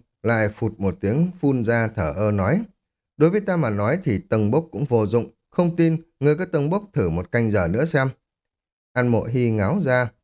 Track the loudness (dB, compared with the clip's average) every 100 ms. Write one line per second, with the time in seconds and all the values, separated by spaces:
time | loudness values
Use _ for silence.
0 | -8 _ -2 0 0 -2 -6 -2 -4 -2
1 | -2 0 -2 -2 -2 0 0 0 -2 -2
2 | -4 -2 0 0 2 0 -2 _ _ _
3 | _ 0 2 2 -2 -2 0 0 -2 -2
4 | -2 -4 -2 0 2 0 -2 -6 -2 0
5 | 0 -2 -4 -10 _ -2 0 2 0 0
6 | -6 -2 0 0 -2 -2 0 -2 -4 -2
7 | 0 -2 -2 -2 0 0 0 0 0 0
8 | -2 -4 _ _ _ _ _ _ _ 0
9 | 2 2 0 0 2 2 2 0 2 0
10 | 0 -6